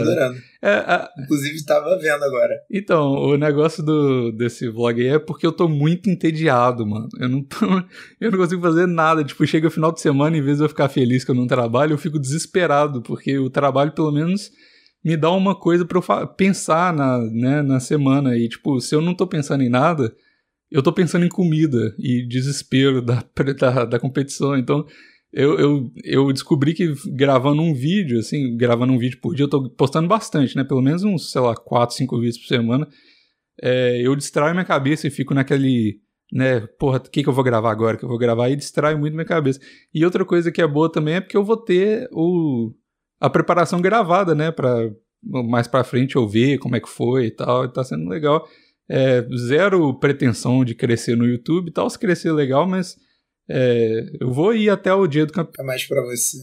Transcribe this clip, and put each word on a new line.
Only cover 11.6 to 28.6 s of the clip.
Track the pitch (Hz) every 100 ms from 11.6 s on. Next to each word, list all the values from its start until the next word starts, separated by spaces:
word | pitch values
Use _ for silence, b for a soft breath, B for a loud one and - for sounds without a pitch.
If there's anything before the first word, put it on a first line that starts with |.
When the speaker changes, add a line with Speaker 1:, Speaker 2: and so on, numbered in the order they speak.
| 117 120 151
Speaker 2:
eu | 151
fico | 170 151
desesperado, | 131 151 - 190 170 143 147 131
porque | 110 143 - 135
o | 131
trabalho, | 135 139 135 147
pelo | 151 156
menos, | 147 165 196 - b b b b b
me | 160 160
dá | 156
uma | 190 190
coisa | 190 165 175
pra | 175 180
eu |
fa-, | - 202 -
pensar | - 190 190 - 160 180
na, | 160 135 123
né, | 113 113 123 147
na | 143 131
semana. | 127 151 135 135 139 120
E, | 117
tipo, | - - 131
se | -
eu | 151
não | 170
tô | 180 185
pensando | 160 143 143
em | 127
nada, | 123 156 160 120 - _ _ _ _ _
eu | 156
tô | 139
pensando | 165 170 180
em | 175
comida | - 175 156 156 123 110 -
e | - 123 123
desespero | 127 135 143 - 131 139 131
da, | 120 120
<laughs> | - - 135 135
da, | 135 127 117
da | 120
competição. | 135 135 139 - 139 139
Então, | 120 143 151 b b b _
eu, | - 143 160
eu, | 143 147 117 -
eu | - 139 139
descobri | 135 - 156 139
que | 170 170 139 -
gravando | 135 139 131 135 147
um | 165
vídeo, | 135 139 202 165 120
assim, | 110 151 131
gravando | 117